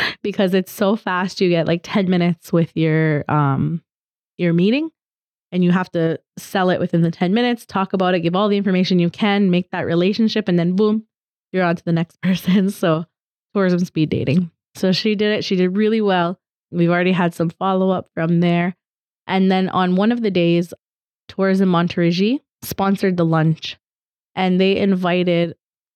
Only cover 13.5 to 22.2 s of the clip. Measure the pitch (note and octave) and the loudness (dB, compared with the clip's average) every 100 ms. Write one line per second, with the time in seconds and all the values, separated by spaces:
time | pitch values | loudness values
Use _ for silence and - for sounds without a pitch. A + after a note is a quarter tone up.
13.5 | G#3 F#3 F3+ F3+ - D#3 - - D#3+ F3 | -2 0 0 -2 -2 -2 -2 0 0 -2
14.5 | - _ - F#3+ F#3 A3 G#3 G#3 G#3+ - | -8 _ -4 -2 0 0 0 0 -2 -2
15.5 | F#3+ F#3 F#3+ G#3+ A3 G#3 F#3 E3+ F#3 _ | 0 0 0 0 2 2 0 0 -4 _
16.5 | _ _ F3 E3+ F3 F3+ F3+ F3 - E3 | _ _ 0 0 2 2 0 0 -2 -4
17.5 | - F#3+ F#3+ F#3+ F#3 - - E3 E3+ F3 | -4 -2 0 0 -2 -4 -4 0 2 2
18.5 | E3+ F3 F3+ _ _ _ _ - F#3+ F#3+ | 0 -2 -6 _ _ _ _ -4 0 2
19.5 | F#3 F#3 - F3+ F#3 G#3 A#3+ A3+ F3+ E3+ | 2 0 -2 0 2 0 0 -2 0 2
20.5 | E3+ E3+ - _ _ _ _ - - F#3+ | 2 -2 -8 _ _ _ _ -14 -4 0
21.5 | F#3+ F#3+ E3+ E3+ - E3+ E3+ | 2 2 2 0 0 0 2